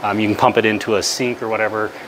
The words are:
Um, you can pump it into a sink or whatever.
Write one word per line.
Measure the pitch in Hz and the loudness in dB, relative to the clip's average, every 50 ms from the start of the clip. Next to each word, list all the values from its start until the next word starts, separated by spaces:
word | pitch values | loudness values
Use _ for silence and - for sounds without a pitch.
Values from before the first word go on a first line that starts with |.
| - | -2
Um, | 107 101 107 | -2 0 0
you | 107 104 | 2 0
can | 104 | 2
pump | - - 127 110 117 | 4 4 4 4 4
it | 110 | 2
into | 110 107 101 - - 110 | 4 2 0 0 0 0
a | 98 92 | 0 0
sink | - - - 131 123 120 117 | 0 -2 -2 -2 -2 -2 -4
or | 127 113 | -4 -4
whatever. | 110 107 110 107 104 107 107 104 - - - | -2 0 0 -2 -2 -2 -4 -4 -6 -10 -16